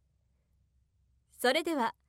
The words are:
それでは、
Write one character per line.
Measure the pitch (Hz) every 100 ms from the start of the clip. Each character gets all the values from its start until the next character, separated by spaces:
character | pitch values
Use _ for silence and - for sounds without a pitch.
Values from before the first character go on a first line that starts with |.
| _ _ _ _ _ _ _ _ _ _ _ _ _ -
そ | 247
れ | 302
で | 339 302
は、 | 226 -